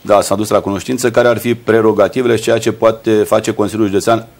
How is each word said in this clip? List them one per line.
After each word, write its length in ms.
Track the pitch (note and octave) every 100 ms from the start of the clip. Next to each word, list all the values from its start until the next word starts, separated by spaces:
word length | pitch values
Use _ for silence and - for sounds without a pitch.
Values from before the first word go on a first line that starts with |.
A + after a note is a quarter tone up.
da, 140 | -
sunt 160 | G2+ F#2
aduse 220 | G2+ G#2+
la 80 | G#2+
cunoștință 500 | F#2 G2 - B2+ B2+
care 180 | A#2+ A#2+
ar 100 | A2+
fi 160 | A#2+
prerogativele 840 | A#2 - A2+ A2 G#2 G2 - B2 A2+
și 60 |
ceea 160 | - A#2
ce 140 | A#2
poate 380 | G#2+ A2+ A2+ -
face 420 | G#2+ G2+ A2 A2+
Consiliul 340 | G#2+ G#2 G#2+ G#2+
Județean 400 | F#2+ F2+ A#2 A2 _